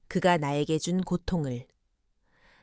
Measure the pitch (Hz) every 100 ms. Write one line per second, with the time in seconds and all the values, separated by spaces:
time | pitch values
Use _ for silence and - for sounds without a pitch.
0 | - 185 180 175 143 147 151 156 - 180
1 | 185 180 - 175 143 120 - _ _ _
2 | _ _ _ _ _ _